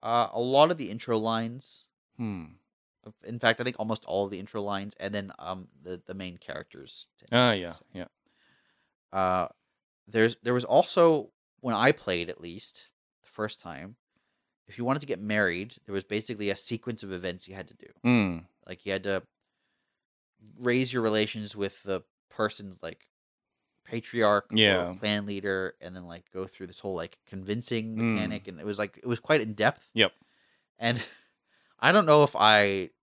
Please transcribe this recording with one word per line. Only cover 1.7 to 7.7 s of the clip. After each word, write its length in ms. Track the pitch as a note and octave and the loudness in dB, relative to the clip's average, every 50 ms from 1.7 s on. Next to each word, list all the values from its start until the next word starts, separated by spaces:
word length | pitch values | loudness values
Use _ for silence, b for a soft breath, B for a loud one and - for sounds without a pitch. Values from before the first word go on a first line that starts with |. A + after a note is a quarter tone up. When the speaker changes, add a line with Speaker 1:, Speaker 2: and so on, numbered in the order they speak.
| - - _ _ _ _ _ _ _ _ | -20 -20 _ _ _ _ _ _ _ _
Speaker 2:
Hmm. 280 | A#2+ A2 G2+ F#2 E2 D#2 E2+ _ _ _ _ _ _ _ _ _ _ A2 A2 _ - | -6 -6 -6 -8 -10 -14 -20 _ _ _ _ _ _ _ _ _ _ -20 -20 _ -14
Speaker 1:
In 160 | - A#2 A#2 | -12 -12 0
fact, 200 | - A#2+ A#2 - | 2 2 2 2
I 40 | B2 | -2
think 140 | B2 B2 - | -6 -4 -4
almost 260 | A2 A2 A2 G#2+ - | -4 -4 -4 -6 -6
all 200 | - E2 F#2+ G2+ | -4 -2 -2 -2
of 60 | G2 | -2
the 80 | G2+ F2+ | -4 -8
intro 220 | F#2+ - - A2 | -10 -10 -8 -6
lines, 320 | G2+ G2+ G2+ G2 G2 G#2 - _ | -6 -4 -4 -6 -6 -10 -12 _
and 140 | - G2 G2+ | -8 -6 -6
then, 180 | G#2 G2 G2 - - | -6 -8 -8 -14 -14
um, 280 | - F2 F#2 F#2 F#2 - _ C#2 | -10 -10 -10 -10 -10 -18 _ _
the, 200 | C#2 F2+ F#2 F2 _ | _ -12 -12 -12 _
the 80 | _ F#2 | _ -12
main 240 | F#2+ F#2+ F#2 F2 F2 | -12 -10 -12 -12 -16
characters 720 | - - - C2+ - _ - - - - - - - _ _ _ | -14 -12 -12 -12 -12 _ -18 -20 -20 -18 -18 -18 -18 _ _ _
tend 120 | _ - | _ 0
to 60 | A#2+ A#2+ | 2 4
Speaker 2:
Ah, 120 | B2 B2 | 4 4
Speaker 1:
have 60 | A2+ G2 | 4 2
Speaker 2:
yeah, 100 | F2+ E2+ | -2 -6